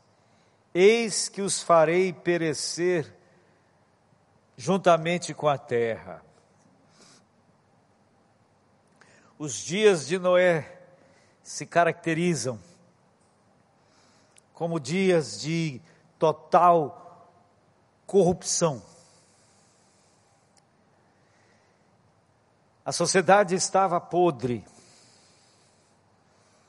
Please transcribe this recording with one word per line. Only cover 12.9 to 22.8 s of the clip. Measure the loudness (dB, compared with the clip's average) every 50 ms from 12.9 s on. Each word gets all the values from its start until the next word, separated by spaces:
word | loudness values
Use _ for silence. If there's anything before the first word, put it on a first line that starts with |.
| _ _ _ _ _ _ _ _ _ _ _ _ _ _ _ _ _ _ _ _ _ _ _ _ _ _ _ _ _ _ _ _ _
como | -10 -8 -6 -6 -6
dias | -6 -4 -2 0 2 2 2 2 0 -4 -8 -10
de | -8 -6 -4 -4 -4 -6 -8 -12 -18 _ _ _ _ _ _
total | -2 0 0 0 -2 -2 0 2 4 6 6 4 4 0 -4 -8 -16 -20 -20 -20 -20 -20 _ _ _ _ _ _ _ _ _ _ _ _ _ _ _ _
corrupção. | 0 2 4 4 4 0 -2 -4 -6 -2 -2 -2 -2 -2 -6 -12 -20 -20 -20 _ _ _ _ _ _ _ _ _ _ _ _ _ _ _ _ _ _ _ _ _ _ _ _ _ _ _ _ _ _ _ _ _ _ _ _ _ _ _ _ _ _ _ _ _ _ _ _ _ _ _ _ _ _ _ _ _ _ _ _ _ _ _ _ _ _ _ _ _ _ _ _ _ _ _ _